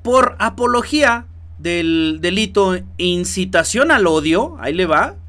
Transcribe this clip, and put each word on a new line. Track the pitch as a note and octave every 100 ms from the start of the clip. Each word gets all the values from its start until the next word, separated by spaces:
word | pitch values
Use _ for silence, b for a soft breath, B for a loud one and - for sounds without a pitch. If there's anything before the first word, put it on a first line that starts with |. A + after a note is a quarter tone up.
por | A#3+ B3+ B3 -
apología | G#3+ A3+ A#3+ A#3+ A3+ D4+ C4+ A#3 A#3+ - - -
del | E3 E3+ E3 E3 D#3+ D#3
delito | F3 F#3+ G#3+ G3+ G3 F#3 F#3 -
incitación | F3+ F3 F#3 - F#3 F3 D#3+ A3+ D#4+
al | C4+ F3+
odio, | D#3 D3+ E3+ C#4+ D#4
ahí | A#2
le | E3+ F3+
va | D#3 C4+ -